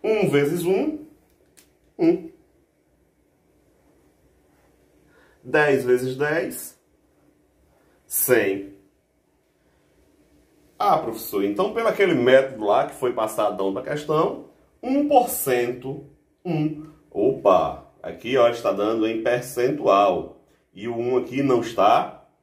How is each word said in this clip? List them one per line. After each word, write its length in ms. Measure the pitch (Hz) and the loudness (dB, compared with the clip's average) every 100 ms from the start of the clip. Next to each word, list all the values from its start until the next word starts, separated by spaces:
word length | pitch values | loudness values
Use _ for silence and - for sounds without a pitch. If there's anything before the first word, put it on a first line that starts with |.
Um 260 | 220 214 175 | 0 0 2
vezes 340 | 143 143 170 | 2 0 -2
um, 400 | 170 196 302 - - _ _ _ _ _ _ _ _ - | 0 0 -2 -6 -16 _ _ _ _ _ _ _ _ 0
um. 340 | 170 180 - _ _ _ _ _ _ _ _ _ _ _ _ _ _ _ _ _ _ _ _ _ _ _ _ _ _ _ _ _ _ _ | 2 2 -4 _ _ _ _ _ _ _ _ _ _ _ _ _ _ _ _ _ _ _ _ _ _ _ _ _ _ _ _ _ _ _
Dez 400 | 123 147 147 131 | -2 2 4 2
vezes 320 | 123 123 127 | 2 2 0
dez, 640 | 131 147 156 - - - _ _ _ _ _ _ _ _ _ _ _ _ _ | -2 -2 -2 -4 -10 -16 _ _ _ _ _ _ _ _ _ _ _ _ _
cem. 680 | _ - - 120 98 98 - - _ _ _ _ _ _ _ _ _ _ _ _ _ _ _ _ _ _ _ _ | _ -6 2 2 2 -4 -8 -20 _ _ _ _ _ _ _ _ _ _ _ _ _ _ _ _ _ _ _ _
Ah, 220 | 202 151 | 0 2
professor, 440 | 117 110 - 101 | 0 -10 -6 -2
então 300 | 101 104 - | -2 0 -2
pelo 140 | 226 226 | 0 -2
aquele 260 | 196 190 | 2 2
método 500 | 139 120 135 135 110 | 4 6 6 4 -4
lá 200 | 104 117 | 0 2
que 80 | 139 | 0
foi 180 | - 127 | -4 -4
passadão 640 | - 110 - 104 95 98 | -2 -4 -2 -2 -2 -4
da 80 | 98 | -4
questão, 640 | 139 147 - 156 - - - _ _ _ | -6 -8 -2 0 0 -4 -16 _ _ _
um 260 | 247 277 294 | -2 -2 4
por 200 | 277 - | 2 2
cento, 800 | - 139 123 120 127 135 147 - _ _ _ | -4 -2 0 0 -6 -10 -12 -16 _ _ _
um. 400 | 180 156 156 - - - _ | -6 -2 -2 -4 -14 -20 _
Opa, 840 | - 135 131 101 90 76 - - _ | 0 0 2 2 2 2 -6 -16 _
aqui, 360 | - 80 113 131 | -14 -10 -2 2
ó, 100 | 120 | 2
está 240 | 113 110 | 2 -2
dando 360 | 95 104 113 110 | 0 0 0 -2
em 160 | 110 | -2
percentual. 1160 | 117 123 - - 127 151 - 98 101 85 - - _ _ _ | -2 -2 -4 -2 -2 0 2 4 4 0 -6 -18 _ _ _
E 160 | 95 113 | -12 -8
o 80 | |
um 220 | 117 123 127 | -6 -2 -2
aqui 240 | - 127 | -2 -4
não 200 | 135 120 | 0 0
está 680 | - 101 98 - - - _ _ | 0 2 4 4 0 -12 _ _